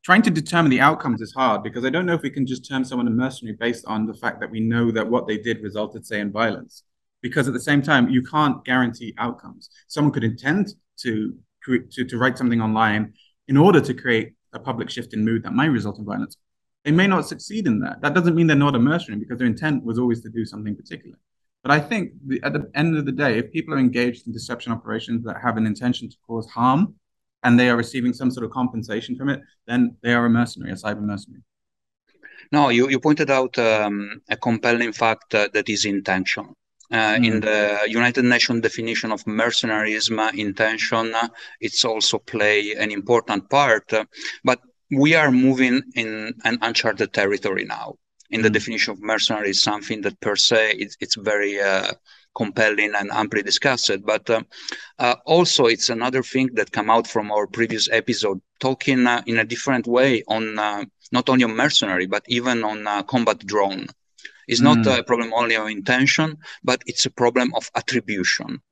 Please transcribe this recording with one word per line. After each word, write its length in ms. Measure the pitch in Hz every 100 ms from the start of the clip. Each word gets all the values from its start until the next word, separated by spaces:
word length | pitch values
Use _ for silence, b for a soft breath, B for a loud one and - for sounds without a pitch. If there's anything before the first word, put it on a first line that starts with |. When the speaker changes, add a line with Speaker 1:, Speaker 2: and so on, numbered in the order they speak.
Speaker 1:
Trying 180 | - 190
to 80 | 220
determine 400 | 156 151 170 160
the 100 | 127
outcomes 400 | 143 151 135 113
is 140 | 110
hard 300 | 131 127 104
because 200 | 110 123
I 60 | 131
don't 160 | 156 180
know 80 |
if 80 | 170
we 80 | 139
can 160 | 139 127
just 220 | 127 -
term 160 | 135
someone 240 | 127 127 120
a 20 |
mercenary 460 | 113 131 - 113 101
based 260 | 117 117 -
on 200 | 110 110
the 80 |
fact 240 | 107 120 -
that 100 | -
we 100 | 110
know 320 | 113 117 117
that 180 | 110 110
what 160 | 120 120
they 120 | 107
did 220 | 113 107
resulted, 460 | 107 104 107 110 -
say, 140 | 107
in 100 | 101
violence. 540 | 104 117 87 - - _ _ _ _
Because 280 | 123 156 135
at 60 |
the 60 | 127
same 220 | - 143
time, 260 | 139 143 120
you 140 | 127
can't 420 | - 151 147 120
guarantee 480 | - 127 120 113 110 -
outcomes. 520 | 117 - - - - b b
Someone 240 | 151 147
could 100 | 135
intend 520 | 113 117 135 185 196 - _ -
to 360 | 123 107 107 - _ _
cre-, 220 | - 123 -
to, 140 | -
to 120 | 127 120
write 220 | 127 127
something 220 | 127 117
online 520 | 110 110 110 104 107 b b _ -
in 80 | 135
order 240 | 180 170
to 120 | 131
create 420 | 123 127 117 - _ _
a 40 | 113
public 300 | 135 113 -
shift 240 | - -
in 140 | 110 107
mood 160 | 113
that 100 | -
might 140 | 113 156
result 320 | 120 101 98
in 80 | 101
violence. 320 | 101 107 - _ _ _ _
They 60 | 147
may 160 | 160 196
not 220 | 185 -
succeed 380 | 139 - 214 170
in 140 | 107
that. 200 | 98 -
That 140 | 143
doesn't 200 | 165 170
mean 120 | 165 165
they're 100 | 143
not 180 | 143
a 40 | 131
mercenary 420 | 127 170 - 104
because 160 | - 120
their 100 | 123
intent 380 | 107 156 139
was 140 | 117 113
always 240 | 123 117
to 80 | 113
do 160 | 113 110
something 280 | 104 107
particular. 440 | 104 - - - - _ _ _ _
But 100 | -
I 80 | 147
think 320 | 147 226 175 - 139
the, 140 | 131
at 100 | 143
the 160 | 151 -
end 220 | 143 165 156
of 80 |
the 80 | 139
day, 240 | 127 143 110
if 160 | 117
people 220 | 160 151
are 40 | 143
engaged 480 | 127 123 123 120 -
in 60 |
deception 400 | 113 - 120 -
operations 500 | 117 110 110 113 117
that 120 | 113 -
have 160 | 123 113
an 80 | 110
intention 420 | 104 123 123 117
to 80 | - -
cause 220 | 113 110
harm 460 | 117 127 139 220 - _ _ _ _
and 180 | 123 120
they 80 | 123
are 80 | 120
receiving 380 | 117 135 123
some 160 | 120 127
sort 160 | 120 113
of 40 |
compensation 640 | 131 123 113 - 107 120 127
from 120 | 139
it, 120 | - b b -
then 300 | 123 120 -
they 120 | 120
are 100 | 120
a 60 | 120
mercenary, 420 | 117 117 - 95
a 40 | 95
cyber 260 | 107 104
mercenary. 400 | 104 101 - - _ _ _ _ _ _ _ _ B B B
Speaker 2:
No, 200 | 147 139
you, 180 | 117 131
you 100 | 135
pointed 320 | 156 151 143
out, 280 | 135 127 -
um, 640 | 117 110 104 101 101 107 _
a 60 | 107
compelling 560 | 120 113 120 117 120
fact, 420 | - 113 110 _
uh, 140 | 107 104
that 160 | 107 101
is 160 | 101
intention. 720 | 107 98 95 95 90 - 101 - _ _ _
Uh, 280 | 117 110 110
in 120 | 117
Speaker 1:
Mm. 80 | 110
Speaker 2:
the 480 | 107 107 104 104 107
United 340 | 113 120 120
Nations 380 | 123 120 - 117
definition 500 | 113 - 113 107 113
of 100 | 104 -
mercenarism, 920 | 107 117 113 120 107 107 107 107 110
uh, 120 | 110
intention, 800 | 98 104 95 110 110 - 117 113
uh, 140 | 113 120 B B B
it's 240 | 113 -
also 340 | 120 110 - 113
play 540 | - 113 104 104 104
an 180 | 104 107
important 600 | 104 101 117 - 101 -
part. 420 | 139 139 110 -
Uh, 140 | 110 107 B B B
but 160 | 127 123 _ _ _
we 240 | 139 147
are 160 | 160 151
moving 520 | 127 131 127 127 127 -
in 400 | 120 110 110 110 -
an 140 | 113 117
uncharted 500 | 113 113 113 101 104
territory 540 | - 101 101 104 98 104
now. 280 | 110 107 - _ _ _
In 100 | 113
the 80 | 110
Speaker 1:
Mm. 60 |
Speaker 2:
definition 380 | 107 101 110 117
of 80 | 95
mercenary 480 | 104 110 - 107 104
is 120 | 98
something 380 | - 104 101 107
that 180 | 101 95
per 140 | 110
se 420 | 101 - 113 110 107
it's, 180 | 104 -
it's 160 | -
very, 460 | - 101 104 101 101
uh, 320 | 98 95 101 104 b b b
compelling 580 | - 107 101 110 107 107
and 160 | 104 101
amply 320 | 107 107 107
discussed. 480 | 101 - 143 123 - 98 104
But, 240 | 107 -
uh, 120 | 113 - B B B B -
uh, 180 | 123 120 -
also 400 | 165 170 - 120
it's 240 | 113 -
another 320 | 113 123 131
thing 260 | 120 131 131
that 180 | 113 104
come 160 | - 107
out 180 | 117 113
from 240 | 113 104
our 160 | 107 98
previous 440 | 107 117 110 -
episode, 500 | 113 110 107 107 92 _ _
talking, 460 | 131 131 - 131 123
uh, 160 | 120 -
in 120 | 117
a 60 |
different 420 | 110 117 - 127 117
way 360 | 123 135 117 -
on, 320 | 110 110 107
uh, 260 | 107 104 101 _ -
not 160 | 123 123
only 160 | 127
on 100 | 117
mercenary, 520 | 110 143 - 104 92 92
but 160 | 104 -
even 360 | 120 123 120
on, 220 | 107 107 107
uh, 160 | 104
combat 420 | 98 131 113 107
drone. 420 | 98 104 98 95 - - _ _ B B B
It's 160 | 117
not 160 | 139 117
Speaker 1:
Mm. 220 | 117 123
Speaker 2:
a 20 |
problem 320 | 117 117 117
only 220 | 113 117 113
of 120 | 107
intention, 720 | 107 98 127 143 - 156 151 B B
but 180 | - 127 -
it's 180 | -
a 60 | -
problem 420 | - 120 123 123
of 160 | 117 -
attribution. 880 | 120 - 123 - 101 90 - - - _